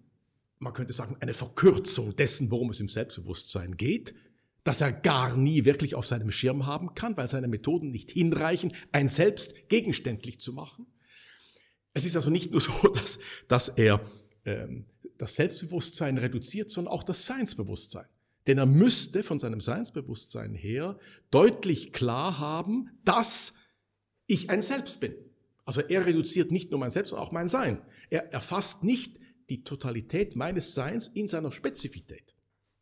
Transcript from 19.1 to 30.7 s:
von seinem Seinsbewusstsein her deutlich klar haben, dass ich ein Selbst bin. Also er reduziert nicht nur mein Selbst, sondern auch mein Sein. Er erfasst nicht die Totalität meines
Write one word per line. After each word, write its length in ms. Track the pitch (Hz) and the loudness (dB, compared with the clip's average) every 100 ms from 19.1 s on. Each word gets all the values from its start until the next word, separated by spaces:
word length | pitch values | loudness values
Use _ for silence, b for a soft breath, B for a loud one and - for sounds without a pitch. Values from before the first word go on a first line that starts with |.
| 190 | -2
von 160 | 214 147 | -2 -4
seinem 200 | 123 110 | -4 -4
Seinsbewusstsein 960 | 107 151 233 - 127 113 - 117 107 101 | -4 -4 -6 -8 -10 -10 -10 -10 -10 -8
her 420 | 101 123 175 202 B B - | -6 -4 -6 -10 B B 4
deutlich 600 | 131 208 - 196 151 - | 8 8 6 -2 -2 -4
klar 480 | - 120 120 170 147 | -4 -2 0 -2 -4
haben, 500 | 151 160 180 233 - - | -4 -4 -2 -4 -4 -4
dass 500 | - 208 220 - - - b b _ _ _ _ - | 2 4 4 0 -2 -8 b b _ _ _ _ 0
ich 240 | 196 175 | 0 0
ein 120 | 202 | -2
Selbst 400 | - 269 - - | 0 -4 -6 -8
bin. 140 | 117 - - _ _ _ - | -8 -8 -20 _ _ _ -6
Also 160 | 131 | -4
er 240 | 147 185 180 | 0 2 2
reduziert 460 | 160 160 185 165 | 2 2 0 2
nicht 200 | 180 - | 0 -2
nur 80 | 139 | -4
mein 120 | 123 | -2
Selbst, 180 | 180 202 | -2 -2
sondern 180 | - - | -6 -6
auch 60 | |
mein 160 | 170 175 | -4 -2
Sein. 320 | 262 190 101 - B B | 0 0 -2 -8 B B
Er 220 | 160 - | -4 -4
erfasst 540 | 127 - 185 196 - 190 | -8 -4 -4 -4 -2 0
nicht 340 | 254 - - B B - | 0 -2 -16 B B -10
die 140 | 131 | -10
Totalität 720 | - 143 131 117 110 165 202 120 | -10 -8 -6 -6 -4 -2 -2 -4
meines 380 | 156 185 - | -4 -4 -4